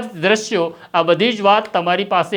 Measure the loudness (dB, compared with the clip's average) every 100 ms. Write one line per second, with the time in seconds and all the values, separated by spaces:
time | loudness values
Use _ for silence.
0 | -2 -4 0 0 0 -2 -2 -6 -6 -2
1 | 2 2 2 2 2 2 2 -4 -2 -2
2 | 0 -2 -2